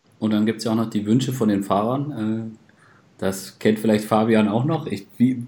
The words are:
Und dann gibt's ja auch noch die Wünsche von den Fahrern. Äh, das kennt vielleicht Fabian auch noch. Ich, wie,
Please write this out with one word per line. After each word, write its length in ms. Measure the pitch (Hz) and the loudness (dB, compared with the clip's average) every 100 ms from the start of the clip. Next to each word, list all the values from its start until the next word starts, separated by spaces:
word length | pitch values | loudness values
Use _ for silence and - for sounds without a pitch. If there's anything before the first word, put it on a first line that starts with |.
| _ _ | _ _
Und 140 | 107 | -2
dann 140 | 107 107 | 2 0
gibt's 180 | 110 | 0
ja 80 | 117 | -2
auch 40 | 110 | -2
noch 140 | 113 | -2
die 160 | 107 101 | -2 0
Wünsche 260 | 123 135 | 0 0
von 160 | 127 107 | -2 0
den 140 | 101 | 0
Fahrern. 880 | 101 98 110 135 143 120 107 110 113 | 0 0 0 -2 -4 -6 -4 -4 -6
Äh, 720 | 110 _ _ _ _ _ - | -12 _ _ _ _ _ -6
das 380 | 95 95 - - | -4 -4 -10 -2
kennt 180 | 107 110 | 0 2
vielleicht 260 | 110 104 | 2 2
Fabian 440 | - 110 110 110 101 | 2 0 4 4 4
auch 160 | 110 | 2
noch. 240 | 143 160 - | 0 -2 -4
Ich, 180 | 95 - - | -8 -8 0
wie, 280 | 123 123 | 0 0